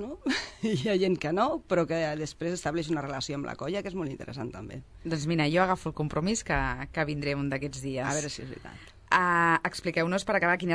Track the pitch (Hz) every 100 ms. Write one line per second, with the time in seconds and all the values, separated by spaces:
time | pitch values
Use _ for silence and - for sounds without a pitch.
0 | 208 320 285 285 - - 220 180 202 190
1 | 190 175 151 175 254 330 - 175 160 165
2 | 156 151 151 - 170 175 160 160 156 160
3 | 139 135 - 143 131 120 139 196 196 185
4 | 151 135 - 139 131 - 104 131 - -
5 | 170 160 147 170 147 170 185 185 165 -
6 | 151 156 175 226 - 147 135 123 135 -
7 | 151 147 143 143 139 135 143 135 135 131
8 | 135 143 147 - 131 - - - - -
9 | - 185 180 175 170 165 180 - 180 165
10 | 165 190 190 196 170 175 180